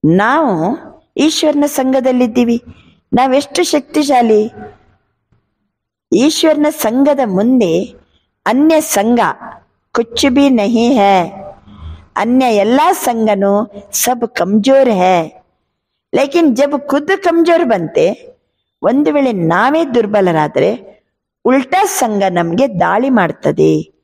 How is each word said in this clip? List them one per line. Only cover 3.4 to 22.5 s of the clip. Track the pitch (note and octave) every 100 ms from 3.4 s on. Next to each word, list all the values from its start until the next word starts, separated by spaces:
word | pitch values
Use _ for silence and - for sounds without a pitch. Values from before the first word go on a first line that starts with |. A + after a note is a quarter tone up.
| C#4+ -
ಶಕ್ತಿಶಾಲಿ. | F4 D4 - D#4 C#4+ B3+ A#3 G#3+ G#3+ - - - _ _ _ _ _ _ _ _ _ _ _ _ _
ಈಶ್ವರನ | F#3 C#4+ - E4 D4+ D4
ಸಂಘದ | D4+ A3 A#3+ C#4 C#4+
ಮುಂದೆ | A#3+ F#3 A3+ C4 F#3 E3 A3 - _ _ _ _ -
ಅನ್ಯ | B3 D#4 D#4+
ಸಂಘ | D#4 G#3 G#3+ A#3+ F3+ - - - _ _ _
ಕುಚ್ | - A#3 - C#4
ಭಿ | B3+ C#4
ನಹೀ | A#3+ G3+ A3+ A#3
ಹೈ. | B3 G3+ F#3+ E3 - - - - - - - _ -
ಅನ್ಯ | G#3+ B3+ C4
ಎಲ್ಲ | G#3 G3+ B3+ D#4+
ಸಂಘನೂ | F#4+ - A#3 A3 G3+ G3 G3+ A#3 G3+ -
ಸಬ್ | - A#3+ B3 - -
ಕಮ್ಜೋರ್ | F3+ G#3+ G#3+ C4+ B3+
ಹೈ. | G3 F#3 F3+ D#3+ - _ _ _ _ _ _ _
ಲೇಕಿನ್ | A3+ C#4 E4+ D#4+ A3+
ಜಬ್ | C#4+ C#4+ -
ಖುದ್ | C#4 D4 F#4+
ಕಮ್ಜೋರ್ | F4+ E4+ E4 E4+
ಬಂತೆ, | C#4+ G#3 D#3+ - E3 A3 - _ _ _ _ _
ಒಂದು | - B3+ D4+
ವೇಳೆ | D4 C4+
ನಾವೇ | G3+ E3 F3 A#3+ D#4
ದುರ್ಬಲರಾದ್ರೆ | E4 A#3 G#3+ G#3 F#3 D#3+ D3+ C3+ D#3 A#3 - - _ _ _ _
ಉಲ್ಟಾ | A3+ C4 C4 F#4
ಸಂಘ | G4 - B3 G#3 G3
ನಮ್ಗೆ | F3 E3+